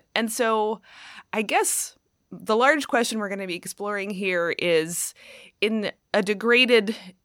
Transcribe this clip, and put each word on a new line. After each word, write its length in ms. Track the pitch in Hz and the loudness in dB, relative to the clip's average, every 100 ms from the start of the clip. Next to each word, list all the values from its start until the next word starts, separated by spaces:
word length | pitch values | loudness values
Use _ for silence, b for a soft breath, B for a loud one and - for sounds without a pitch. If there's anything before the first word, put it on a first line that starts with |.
| - | -6
and 180 | - 226 | -4 -2
so 480 | 226 226 220 214 220 B B B B - | -2 0 0 0 -4 B B B B -10
I 80 | 214 | -6
guess 560 | 208 349 - - - - _ _ _ | 0 0 0 -2 -6 -10 _ _ _
the 240 | 180 185 220 | -10 -2 2
large 320 | 262 311 269 | 4 2 2
question 320 | 240 233 220 | 0 0 -2
we're 100 | 202 | -4
gonna 180 | 196 190 | -6 -8
be 80 | 175 | -8
exploring 560 | 180 - 202 208 196 | -10 -10 -6 -6 -6
here 420 | 190 190 180 170 - | -4 -2 0 0 0
is, 560 | 175 165 160 175 - B B B B _ | 2 2 2 -4 -8 B B B B _
in 320 | 208 220 202 - _ | -2 0 -4 -6 _
a 80 | 202 | 0
degraded 720 | 196 208 220 240 247 233 202 226 185 - | 0 0 4 4 6 4 4 -4 -12 -20